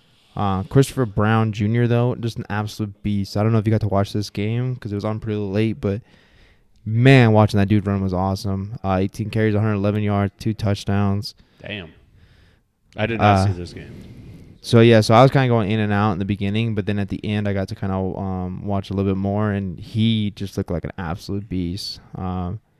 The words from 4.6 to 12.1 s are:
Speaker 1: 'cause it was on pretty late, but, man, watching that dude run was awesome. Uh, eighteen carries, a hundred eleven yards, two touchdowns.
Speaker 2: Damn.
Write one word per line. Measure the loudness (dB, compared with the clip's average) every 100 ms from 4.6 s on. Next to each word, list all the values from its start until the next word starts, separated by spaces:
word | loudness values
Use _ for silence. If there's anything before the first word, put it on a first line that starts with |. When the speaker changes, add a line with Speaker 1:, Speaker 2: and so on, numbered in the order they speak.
| -4 -6
Speaker 1:
'cause | -6
it | -6
was | -4
on | -6
pretty | -6 -6
late, | -2 0 0 -2
but, | -4 -4 -8 _ _ _ _ _ _ _
man, | -4 4 8 8 8
watching | 6 4 4
that | 2
dude | 2 2
run | -2
was | 0
awesome. | 0 -2 -2 -4 -6 -6 -8
Uh, | -2 0
eighteen | 0 -4 -4
carries, | 0 0 2
a |
hundred | 0 0
eleven | 0 0
yards, | 0 0 0 -2
two | -6
touchdowns. | -2 -2 -2 -2 0 0 -2 -6 -14 _ _
Speaker 2:
Damn. | -12 -10 -12 -18 _